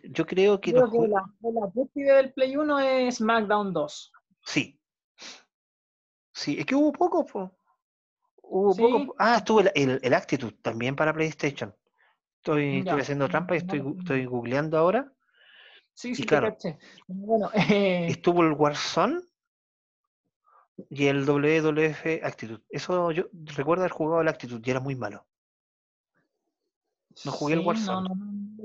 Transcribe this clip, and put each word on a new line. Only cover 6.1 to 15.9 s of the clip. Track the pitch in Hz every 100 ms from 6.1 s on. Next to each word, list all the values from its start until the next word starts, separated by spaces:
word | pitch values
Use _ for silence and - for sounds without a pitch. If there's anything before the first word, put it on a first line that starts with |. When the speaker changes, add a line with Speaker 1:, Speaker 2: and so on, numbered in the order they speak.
| _ _
Speaker 1:
Sí, | - - -
es | 147
que |
hubo | 269 302
poco, | 294 359 349
po. | - 208 190 - _ _ _ _ _ _ _ _
Hubo | - 185 202
Speaker 2:
Sí. | 185
Speaker 1:
poco, | 233 233 -
po. | -
Ah, | 208 233
estuvo | - 220
el, | 185
el, | 147 135 123
el | 123
Attitude | 143 - 135 117 -
también | 120 113 120 143
para | 156
PlayStation. | 156 160 160 151 139 107 - _ _ _ _ _ _
Estoy, | - 151 143 135
Speaker 2:
Ya. | 185
Speaker 1:
estoy | 147
haciendo | 131 143 135
trampa | 156 180
y | 175
estoy | 180 151
Speaker 2:
No, |
Speaker 1:
gu-, | 135
Speaker 2:
no. | -
Speaker 1:
estoy | - 135 127
googleando | 123 117 131 156 156
ahora. | 170 220 285 _ _ _ _ - - - _